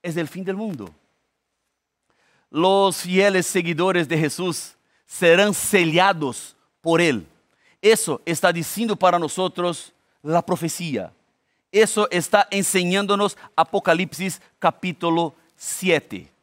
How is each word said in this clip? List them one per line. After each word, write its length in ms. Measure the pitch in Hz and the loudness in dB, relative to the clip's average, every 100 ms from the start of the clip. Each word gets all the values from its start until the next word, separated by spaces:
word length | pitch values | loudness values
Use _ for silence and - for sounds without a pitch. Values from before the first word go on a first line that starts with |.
es 140 | 175 | -6
el 120 | 165 156 | -6 -6
fin 160 | 180 | -8
del 120 | 190 | -8
mundo. 380 | 190 220 143 95 _ _ _ _ _ _ _ _ _ _ _ _ _ _ _ _ | -6 -6 -8 -12 _ _ _ _ _ _ _ _ _ _ _ _ _ _ _ _
Los 480 | 147 185 196 196 - | 0 2 4 2 0
fieles 500 | 175 185 202 190 175 | -2 2 4 2 0
seguidores 600 | 185 170 160 185 180 151 | -2 -2 -2 0 0 0
de 100 | 160 | -2
Jesús 580 | 151 - 180 156 - _ _ _ | -2 -2 -6 -6 -12 _ _ _
serán 480 | _ - 175 175 208 | _ 0 4 6 4
sellados 1000 | - - 196 170 160 196 170 143 117 - _ _ _ | 0 0 2 4 4 2 2 -4 -6 -16 _ _ _
por 200 | - 165 | 0 2
él. 260 | 170 113 78 _ _ _ _ _ | 2 0 -6 _ _ _ _ _
Eso 400 | 202 220 - 156 | 4 4 0 -6
está 280 | 165 165 185 | -4 0 0
diciendo 420 | 170 160 196 226 | 0 -6 -4 -4
para 220 | 202 185 175 | 2 2 2
nosotros 760 | 156 - 185 - 175 160 - _ _ _ | -2 -4 -4 -2 -4 -4 -14 _ _ _
la 220 | 147 170 | -2 -2
profecía. 680 | 185 185 165 - 170 117 82 _ _ _ _ _ _ | 0 -4 -4 -6 -6 -6 -8 _ _ _ _ _ _
Eso 360 | 202 214 214 214 | 2 2 2 0
está 360 | 175 - 208 - | -2 2 2 2
enseñándonos 840 | 196 185 190 175 196 202 202 202 - - | -2 0 -2 0 -2 0 0 -2 -4 -6
Apocalipsis 840 | - 165 202 - 165 185 - 190 - _ _ | -2 0 0 0 0 -2 -6 -8 -8 _ _
capítulo 760 | 170 - 185 165 170 165 165 _ _ | -4 -2 -8 -4 0 0 -2 _ _
siete. 760 | _ - - 180 156 - 92 76 _ | _ -12 -4 0 0 -2 -16 -16 _